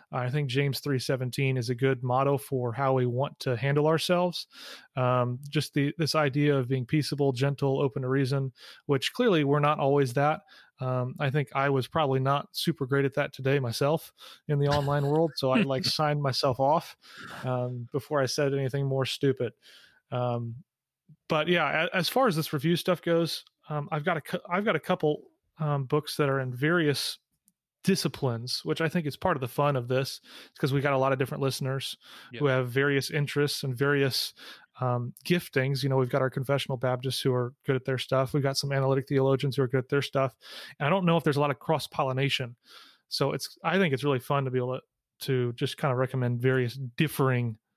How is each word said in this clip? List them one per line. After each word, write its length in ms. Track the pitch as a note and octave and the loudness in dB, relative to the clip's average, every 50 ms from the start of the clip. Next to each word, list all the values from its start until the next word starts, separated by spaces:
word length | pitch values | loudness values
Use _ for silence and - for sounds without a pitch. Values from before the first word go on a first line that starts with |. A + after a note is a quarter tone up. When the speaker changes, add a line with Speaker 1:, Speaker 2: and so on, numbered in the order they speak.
| - _ | -14 _
Speaker 1:
I 180 | - C3+ B2 B2 | -6 -4 -4 -2
think 200 | B2 D3+ D3 C3+ | -2 -2 -2 0
James 300 | A#2+ C3+ C#3+ C#3+ C3 - | 0 0 0 0 0 -2
three 200 | - C#3+ C#3+ B2+ | -2 -2 -2 -2
seventeen 580 | - - C#3+ B2 B2+ B2+ A#2 - C#3 C3 C3 C3 | 0 -2 -2 -2 -2 -4 -2 -2 0 0 0 0
is 120 | A#2 A#2 | -2 -2
a 40 | B2+ | -2
good 280 | A#2 C3+ C3+ C3+ B2 A#2+ | 0 2 0 0 0 0
motto 340 | B2+ B2 B2+ C3+ C#3 C#3+ C3+ | 0 2 2 2 2 2 0
for 340 | - - C#3 C3 B2 A#2+ | -2 -4 -4 -4 -2 -4
how 220 | A2 A#2+ C#3 C3+ C3+ | -2 0 0 2 2
we 140 | C3 B2+ B2 | 2 2 0
want 320 | A#2 B2 C3+ - - - | 0 -2 -4 -4 -6 -6
to 140 | - C#3 B2+ A2+ | -4 -2 -2 0
handle 300 | B2+ C#3 C#3+ D3+ D3 D#3 | 0 0 2 2 4 4
ourselves. 580 | D#3+ D#3 - - F3+ F3 F3+ F3+ E3+ - - - - - - - - - - _ - | 2 2 2 2 2 2 2 0 -2 -6 -10 -14 -16 -20 -18 -18 -18 -20 -20 _ -4
Um, 440 | - B2+ B2+ B2+ B2+ B2 A#2+ B2 B2+ C#3+ C#3+ | -2 0 2 2 2 2 0 -2 -6 -8 -6
just 240 | - D#3 C#3 - - | -4 -4 -4 -2 0
the, 200 | D3 C#3 C#3+ - - | 0 0 0 0 -2
this 160 | E3 C#3 - | -2 0 0
idea 400 | D#3 D3+ C#3+ B2+ C#3+ D3 D3 C#3+ | 2 0 2 2 2 2 2 2
of 140 | C#3 B2+ A#2+ | 2 0 0
being 160 | C3+ C3 B2 | -2 -2 -2
peaceable, 460 | - - D#3 C#3 - - C#3 C#3+ C#3 | 0 0 0 0 0 -2 0 0 0
gentle, 500 | C3 A#2+ C3 C#3 C#3+ - - C#3 C3+ C#3 | 0 0 0 -2 0 0 0 0 0 0
open 220 | C#3+ C3+ - C#3 C3 | 0 -2 -2 -4 -4
to 40 | B2+ | 0
reason, 460 | C3 C#3 C3+ B2 C#3 C#3 C3+ C3 - - - - - - _ | 0 0 0 0 0 -2 -2 -4 -6 -12 -20 -20 -20 -10 _
which 280 | - C#3+ C3+ - - - | -2 -2 0 -2 -2 -2
clearly 300 | - B3 A#3+ F#3+ D#3+ D3 | 0 2 4 4 4 4
we're 160 | C3+ C#3+ D3 | 4 2 4
not 200 | C#3+ D3 D3+ D3 | 4 2 2 2
always 340 | C#3+ C#3 C#3 C#3+ C#3+ B2+ A#2+ | 2 2 4 4 2 2 0
that. 280 | C#3+ C#3+ D3 D#3 - - _ - - - _ _ - | 0 2 2 0 -2 -6 _ -20 -20 -20 _ _ -8
Um, 360 | C3 B2+ B2+ B2+ B2+ B2+ B2+ - | -6 -4 -2 -2 -2 -4 -4 -4
I 100 | D3+ C#3 | -4 -2
think 200 | B2 D3+ C#3+ - - | 0 -2 -2 -2 -2
I 160 | C#3 C3+ C#3+ | -2 0 2
was 160 | C#3 C3+ B2 - | 2 0 0 -2
probably 320 | - E3 D#3 C#3 C3+ C3 | 0 0 0 2 2 0
not 280 | C3 C3+ C#3 C#3+ - - - | 2 0 0 0 -2 -6 -10
super 340 | - - - D#3 - C#3+ B2 | -6 -2 -2 -2 -2 -2 -2
great 180 | C3+ C#3 C#3 | 0 0 0
at 80 | C#3 - | 0 0
that 180 | - C#3+ D3 - | -2 -4 -4 -4
today 260 | - C3 C3+ C3+ C#3+ | -4 -2 0 0 0
myself 520 | C3 A#2+ A#2 - C#3 C#3+ D#3 E3 - - _ _ - - - - _ - | 0 -2 -2 0 0 0 0 0 -4 -8 _ _ -20 -20 -20 -12 _ -2
in 100 | D3+ C#3+ | 0 0
the 100 | C#3+ C#3+ | 2 2
online 380 | C#3+ D3 C#3+ C#3 C#3+ D3 C#3+ | 2 2 2 0 0 0 0
world. 280 | C#3 D3 D#3 E3 D#3+ - | 2 2 2 2 0 0
So 160 | - - C3 | -2 0 2
I, 100 | C3 B2 | 2 2
like, 240 | F#3+ C#3 C3+ C3 - | 2 2 0 -2 -2
Speaker 2:
<laughs> 0 | |
Speaker 1:
signed 380 | - - - D#3 D3+ D3 D3 C#3+ | -2 -2 0 0 0 0 0 0
myself 360 | C#3 A#2+ - - C#3+ B2 - | -2 -2 0 0 0 0 2
off, 360 | C3+ C3+ D3+ E3+ - - - _ _ - - - - - - - - | 2 2 2 2 0 -4 -12 _ _ -20 -20 -20 -18 -16 -14 -10 -6
um, 440 | C3 B2+ B2 B2 B2 B2 B2 A#2+ A#2+ | -4 -4 -2 -4 -4 -6 -8 -8 -6
before 280 | - C#3+ - - D3+ D3 | -6 -6 -4 -2 0 0
I 60 | C3+ | 0
said 280 | B2 - - D3 C#3 C3+ | 0 0 0 0 0 0
anything 320 | C#3 C3+ C3 A#2 C#3 C#3 C3+ | 0 -2 -2 -2 -2 -2 0
more 180 | C3+ C3+ C3 | 0 0 -2
stupid. 480 | - - - - C#3 B2+ - B2+ A2+ - _ _ - - - - - _ _ _ - | -2 -2 0 0 0 2 0 -2 -6 -6 _ _ -20 -20 -20 -20 -20 _ _ _ -8
Um, 440 | C3 B2 B2 B2 A#2+ A#2+ A#2+ A#2 A#2 B2 F3 _ _ _ _ _ _ _ _ _ D#3 _ _ - | -4 -2 -2 -2 -2 -2 -4 -6 -8 -12 -14 _ _ _ _ _ _ _ _ _ -20 _ _ -2
but 180 | E3 D3+ D#3 E3 | -2 0 2 2
yeah, 380 | F3+ F3 D#3+ C#3 C#3+ D#3 D#3+ | 2 2 2 2 2 0 0
a-, 100 | F3 - | 0 0
as 140 | F#3 E3+ - | -2 -2 0
far 180 | - B3 C4+ B3 | 2 2 4 4
as 80 | E3 | 2
this 160 | D#3 D#3 - | 0 -2 -2
review 240 | - D3+ B2 E3 F3 | -2 0 2 2 2
stuff 240 | - - - F3+ - | 2 2 0 0 0
goes, 440 | - E3+ E3+ E3 E3+ D#3+ - - - _ _ _ _ - | 2 2 2 2 2 0 -2 -6 -12 _ _ _ _ -8
um, 200 | D#3 D3+ D3 D3 | -6 -6 -4 -4
I've 120 | - D3+ D3 | -4 -4 -2
got 140 | F3 F3 D#3+ | -2 -2 -2
a 40 | |
cou-, 180 | - - - F3+ - - | -4 -6 -8 -6 -2 2
I've 160 | F3 F#3 G#3 | 2 4 4
got 100 | A3 F#3 | 4 4
a 40 | D#3 | 4
couple, 420 | - - F#3 F3 - D3+ D3+ - - - _ _ _ _ _ - | 4 2 2 4 4 4 2 2 -2 -12 _ _ _ _ _ -2
um, 240 | D#3 D3 D3 C#3 C3+ | 2 2 4 2 2
books 300 | B2 - D3+ D3 - - - | 4 2 2 2 2 0 2
that 100 | D3+ C#3 | 2 4
are 120 | C3+ C3+ | 4 2
in 120 | C3 B2+ | 0 -2
various 680 | B2 A#2+ C3+ D3+ E3+ F3+ D#3+ D3 C#3 - - - - - _ _ _ _ _ _ _ _ _ _ _ _ - | -2 0 0 2 4 4 4 2 2 0 -2 -4 -6 -8 _ _ _ _ _ _ _ _ _ _ _ _ 0
disciplines, 800 | - G3 - - D#3 - - - C3 A#2 A2+ A#2 B2+ - - - | 2 2 2 2 -2 -2 -2 -2 -2 -2 -2 -4 -6 -8 -6 -4
which 180 | D#3+ D#3 - | -4 -2 0
I 80 | D#3+ D#3 | 0 0
think 180 | - F3+ D#3+ D3 | 0 -2 -2 -4
is 80 | C3 - | -4 -2
part 200 | - F#3+ F3 C#3 | 0 0 0 0
of 40 | |
the 60 | B2+ B2+ | -2 -4
fun 280 | - - D3 D3 C#3+ | -2 0 2 2 2
of 120 | B2+ A#2+ A#2+ | 0 0 0
this, 320 | B2+ B2+ C#3 - - - - - - - - - _ | 0 0 0 -2 -6 -12 -16 -20 -20 -20 -20 -20 _
is 40 | - | -4
'cause 140 | - C#3 C3 | -2 0 0
we 80 | C#3+ | 2
got 120 | C3 C#3+ C#3 | 2 2 2
a 40 | C3+ | 2
lot 160 | C3 C3+ C3+ | 2 2 2
of 60 | C3 | 0
different 220 | C3 B2+ - C#3 | 0 -2 -4 -2
listeners 560 | C#3 C3+ B2+ - C#3+ C3 C3+ C3+ B2+ - - - _ - - - - - | -2 -2 -2 -2 -4 -4 -4 -4 -6 -8 -10 -12 _ -20 -20 -20 -20 -12
Speaker 2:
Yep. 80 | - A#2 | -6 -2
Speaker 1:
who 60 | D3 C#3+ | 0 2
have 220 | C3 C3 B2+ B2 | 2 2 0 0
various 400 | A#2+ C3+ C#3 C#3+ C#3 C#3 C3 - | 0 2 2 2 2 0 0 -2
interests 540 | - D#3 C#3+ C3+ - C#3+ D3 C#3+ - - - | -2 -2 -2 -2 0 0 0 0 -2 -4 -4
and 120 | C#3 B2+ | -4 -2
various, 580 | A#2 C#3 C#3 C#3+ C#3+ C#3 C#3 A#2+ - - - - - - - - - - _ _ - | 0 0 2 2 2 2 2 0 -2 -4 -6 -8 -14 -20 -20 -20 -20 -20 _ _ -4
um, 340 | C3 B2+ B2 B2 A#2+ A#2+ - - - | -2 -2 -2 -2 -4 -6 -10 -8 -2
giftings. 580 | - F3 F3 - - - C3+ C3 C3+ C#3 C3 B2+ | 0 0 0 0 -2 -2 0 0 0 0 0 0
You 60 | C#3 | 0
know, 80 | C3+ C3 | 2 2
we've 120 | C3 B2 | 2 2
got 120 | B2+ C#3 | 0 0
our 80 | C3 C3 | 0 0
confessional 480 | - - C3+ - C#3 C#3 - - C#3 B2 | -2 -4 -2 -2 -2 -2 -2 -4 -6 -4
Baptists 440 | B2 B2+ B2+ B2 B2 C3+ B2 - | -2 -2 -2 -2 -4 -4 -4 -2
who 120 | - C3+ B2+ | 0 0 0
are 200 | B2 B2 A#2+ C3+ _ _ | 0 -2 -4 -6 _ _
good 100 | - C3+ | -2 -2
at 100 | C3 - | -2 0
their 120 | - C3+ B2 | -2 -4 -4
stuff. 360 | - - - C3 C3+ B2+ - | -2 0 0 0 0 2 0
We've 100 | D3+ C3+ | 0 0
got 140 | C#3 C#3 - | 0 0 -2
some 140 | - C#3 | -2 -2
analytic 360 | C#3 C#3 C3+ C3+ C3+ C3+ C3 - | 0 0 2 2 2 0 0 0
theologians 480 | C#3+ C3+ C3 C3+ C3+ C3 - C#3+ A#2+ | 0 2 4 4 2 2 0 0 0
who 80 | - C3+ | 0 0
are 40 | B2 | 0
good 120 | - C3+ B2 | 0 -2 -2
at 60 | - | 0
their 120 | - C#3+ | -2 -2
stuff. 340 | C#3 - - C#3 C3+ C3 - _ - - - - - - - - | -2 -2 -2 -2 -2 -2 -4 _ -20 -20 -18 -18 -18 -16 -10 -4
And 60 | D3+ C#3 | -2 0
I 20 | |
don't 160 | F3 G3 F3+ | 0 2 2
know 120 | E3+ E3+ E3+ | 2 2 4
if 60 | - | 2
there's 140 | D#3+ C#3+ C#3 | 2 2 2
a 40 | |
lot 100 | D3 D3 | 2 0
of 80 | C#3 - | 0 -2
cross-pollination. 960 | - - D#3+ D3+ - - - - D3+ C3 C3 B2+ C#3 C#3 - - C3+ A#2+ A#2+ - _ - - - - - _ _ _ _ | -2 0 0 0 -2 -4 -4 -2 -2 0 0 0 0 0 0 -2 -4 -6 -12 -16 _ -20 -20 -20 -20 -20 _ _ _ _
So 240 | - - C#3+ C#3 D3 | -4 -2 0 0 -2
it's, 240 | C#3+ - - - - - | -4 -6 -10 -12 -8 -4
I 140 | E3 D#3+ F#3+ | 0 2 2
think 160 | G3 E3+ C3+ | 2 2 0
it's 100 | B2 B2+ | 0 0
really 160 | D3 C#3 B2+ | 0 0 0
fun 260 | - - D3+ C#3 C3+ | 0 0 -2 0 0
to 60 | C3 | 0
be 60 | B2 B2+ | -2 -2
able 200 | B2 B2 B2+ C3+ | -2 -2 -4 -8
to, 20 | - _ _ _ _ _ _ - - | -10 _ _ _ _ _ _ -10 -4
to 280 | - C3+ B2+ B2 A#2+ A#2+ | -2 0 0 0 -2 -2
just 240 | - D3 B2+ - - | -2 -4 -4 -2 -2
kinda 180 | - D3 B2+ | -2 0 0
recommend 460 | B2 C3 B2+ - C3 B2+ A#2+ B2 A#2+ | 0 0 0 0 0 0 0 0 0
various 340 | A#2+ B2+ C3 C3 B2+ A#2 G#2+ | 2 2 2 2 2 0 -4
differing, 840 | C3+ C3+ B2 A#2 - D#3+ D3 - - C#3+ C3 B2+ B2 A#2+ A#2 A2 - _ _ _ | -6 -10 -6 -2 -2 -2 0 0 2 2 2 2 2 0 -2 -4 -8 _ _ _